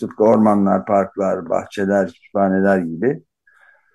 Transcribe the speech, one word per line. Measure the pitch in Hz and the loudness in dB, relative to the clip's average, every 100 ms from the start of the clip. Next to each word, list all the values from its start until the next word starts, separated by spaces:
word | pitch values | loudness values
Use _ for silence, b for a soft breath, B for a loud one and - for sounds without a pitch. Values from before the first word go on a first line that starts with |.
Tıpkı | 113 - | -12 0
ormanlar, | 107 110 107 101 98 95 101 | 2 4 4 2 2 0 0
parklar, | 101 95 - 95 92 85 | 0 0 -4 -4 -4 -4
bahçeler, | 92 - - 98 101 92 | -6 -6 -6 -2 0 -2
kütüphaneler | - _ 101 98 95 98 98 | -6 _ -2 0 2 2 0
gibi. | 82 82 120 156 _ _ _ b b b b | -2 -4 -4 -4 _ _ _ b b b b